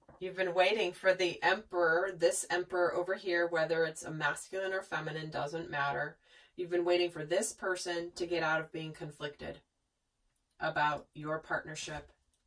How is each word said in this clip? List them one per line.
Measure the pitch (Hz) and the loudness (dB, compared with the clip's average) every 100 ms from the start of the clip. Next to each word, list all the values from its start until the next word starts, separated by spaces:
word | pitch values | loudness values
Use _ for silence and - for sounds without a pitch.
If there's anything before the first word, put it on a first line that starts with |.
| - - | -20 -10
you've | 185 180 | -8 -2
been | 185 | 0
waiting | 180 185 220 180 | 4 4 4 0
for | - 190 | 2 2
the | 185 175 - | 4 2 2
Emperor, | 170 214 - 180 170 165 190 | 2 2 0 2 4 4 2
this | 165 170 - - | 4 4 4 0
Emperor | 180 180 180 175 | -2 0 2 2
over | 175 180 | 2 -2
here, | 190 196 170 170 | -2 0 2 2
whether | 165 160 165 | 2 2 2
it's | 160 160 | 0 -2
a | - | -8
masculine | 156 147 - - 190 190 | -2 -2 -2 -6 -4 -2
or | 190 | -4
feminine, | - 160 156 156 156 | -4 -6 -4 -6 -6
doesn't | 151 151 165 - | -4 -4 -4 -4
matter. | 143 143 127 147 - _ - - - | -2 -2 -2 -4 -8 _ -20 -16 -8
You've | 170 | -2
been | 175 170 | 2 4
waiting | 175 175 | 4 2
for | 160 151 | -2 0
this | 185 - | 0 0
person | - 190 180 185 170 175 | -2 -2 -2 -2 -4 -4
to | - 170 | -6 -2
get | 170 | 0
out | 160 160 | 2 0
of | 160 | -2
being | 165 156 | -8 -8
conflicted | 156 156 - 147 - 143 - _ _ _ _ _ _ _ _ _ - | -8 -12 -8 -10 -8 -12 -12 _ _ _ _ _ _ _ _ _ -6
about | 156 151 147 143 - | -2 2 2 0 -6
your | 151 151 156 | -10 -6 -4
partnership | - - 156 156 - 151 - _ _ _ | -4 -6 -6 -8 -8 -8 -12 _ _ _